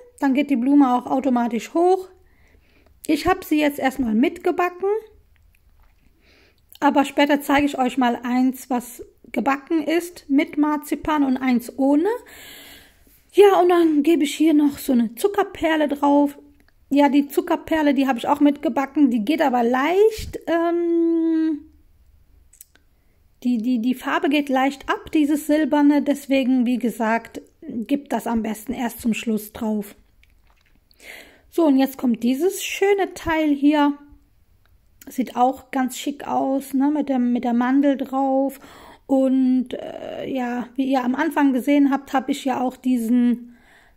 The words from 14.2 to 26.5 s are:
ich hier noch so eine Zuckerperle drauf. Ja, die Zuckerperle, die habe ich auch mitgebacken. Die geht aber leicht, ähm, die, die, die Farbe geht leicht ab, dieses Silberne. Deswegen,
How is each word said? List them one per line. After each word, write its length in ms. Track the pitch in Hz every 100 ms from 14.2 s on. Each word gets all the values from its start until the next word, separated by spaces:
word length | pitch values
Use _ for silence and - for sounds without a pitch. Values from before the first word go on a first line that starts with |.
ich 120 | 294 -
hier 180 | 311
noch 240 | 302 294 285
so 140 | -
eine 240 | 247 226 -
Zuckerperle 720 | 403 403 392 - 330 311 294
drauf. 500 | 285 285 285 285 - - _ _ _ -
Ja, 180 | 277 285
die 220 | 277 285
Zuckerperle, 640 | - - 320 - 320 294
die 140 | 277 262
habe 120 | 240
ich 80 | -
auch 140 | 294
mitgebacken. 680 | 294 285 320 233 269 311 277
Die 140 | 233
geht 180 | 202 320
aber 220 | 294 247
leicht, 760 | 233 254 294 370 440 427 - - -
ähm, 1120 | 330 339 339 339 339 330 330 330 320 320 294 311 _ _ _ _ _ _ _ _ _ - _ _ _ _ _ _ _
die, 140 | 247 240
die, 220 | 233 247
die 160 | 240 247
Farbe 340 | - 320 349
geht 200 | 294 285
leicht 400 | 262 277 277 -
ab, 220 | 415 -
dieses 340 | 320 285 302 -
Silberne. 540 | 294 294 294 285 294
Deswegen, 640 | 285 285 - 269 254